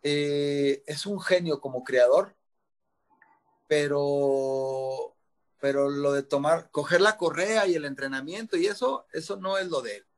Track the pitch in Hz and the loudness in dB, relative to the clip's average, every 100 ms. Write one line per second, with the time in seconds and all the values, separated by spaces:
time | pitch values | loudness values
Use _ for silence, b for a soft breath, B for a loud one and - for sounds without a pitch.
0 | 143 147 147 143 143 143 143 139 - 147 | 0 0 0 0 0 2 2 0 -4 -8
1 | 196 202 170 180 170 143 139 127 123 127 | -6 -6 2 2 2 -4 -4 -8 -2 4
2 | 123 143 190 _ _ _ _ _ _ _ | 6 6 2 _ _ _ _ _ _ _
3 | _ _ _ _ _ _ _ 151 147 143 | _ _ _ _ _ _ _ 0 0 0
4 | 143 143 139 135 135 135 135 131 131 131 | 0 2 2 2 0 -2 -4 -4 -6 -6
5 | - _ _ _ _ _ 139 139 139 143 | -10 _ _ _ _ _ -2 0 0 0
6 | 143 139 139 143 143 165 160 - 143 175 | 0 0 0 0 2 0 0 -6 0 4
7 | 202 214 175 170 190 220 196 170 147 135 | 4 4 -2 0 0 2 2 0 -2 -6
8 | 139 135 139 190 226 175 180 202 254 269 | -6 -6 -8 -10 -4 0 0 0 -2 -4
9 | - 160 165 196 190 190 185 151 117 104 | -8 -12 -8 -8 -4 -4 -2 -4 -6 -10
10 | _ | _